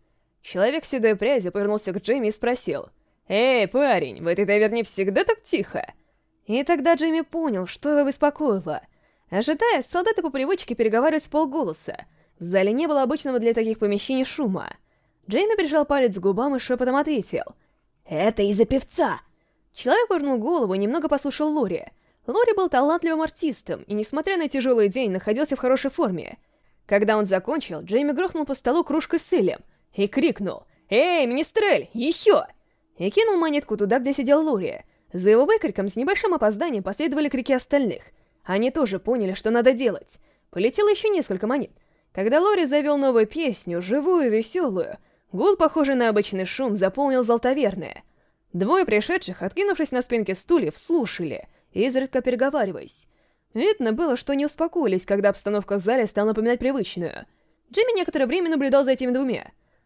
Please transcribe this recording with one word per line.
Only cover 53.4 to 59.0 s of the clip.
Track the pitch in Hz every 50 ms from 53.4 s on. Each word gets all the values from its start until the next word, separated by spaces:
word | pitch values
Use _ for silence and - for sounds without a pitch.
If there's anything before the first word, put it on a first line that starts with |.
| _ _
Видно | - 214 302 427 427 - 247 226
было, | 220 262 349 311 240
что | 254 - - 277
не | 277 294
успокоились, | 294 - - 330 330 - 359 285 208 185 185 -
когда | - 202 202 202 202
обстановка | 196 - - 202 208 208 196 - 202 202
в |
зале | 170 208 247 262 220
стала | 202 - 208 208 220
напоминать | 214 214 220 233 247 240
привычную. | 240 262 277 262 185 - - 185 170 - - - - - _ _ _ _ _ _ _ _
Джимми | - - 466 508 453
некоторое | 381 349 - - 294 269
время | 220 311 381 349 330
наблюдал | 320 269 285 262 269 277 277
за | 262
этими | 262 262